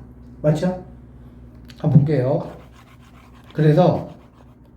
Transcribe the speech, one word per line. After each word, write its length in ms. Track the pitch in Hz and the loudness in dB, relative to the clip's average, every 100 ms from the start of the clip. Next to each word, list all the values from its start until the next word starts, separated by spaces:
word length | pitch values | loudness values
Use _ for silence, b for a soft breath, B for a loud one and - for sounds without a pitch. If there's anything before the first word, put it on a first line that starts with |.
| - - - - | -20 -20 -20 -4
맞죠? 400 | 151 160 185 185 - - - - - - - - - - | -2 0 -2 -6 -12 -20 -20 -20 -20 -20 -20 -20 -20 -6
한번 220 | 151 127 | 2 2
볼게요. 500 | 147 139 127 156 - - - - - - - - - - - | 2 -2 -2 -4 -8 -18 -20 -20 -20 -20 -20 -20 -20 -20 -12
그래서 560 | - 151 151 180 - - - - - - - - | 0 2 4 2 0 -8 -18 -20 -20 -20 -20 -20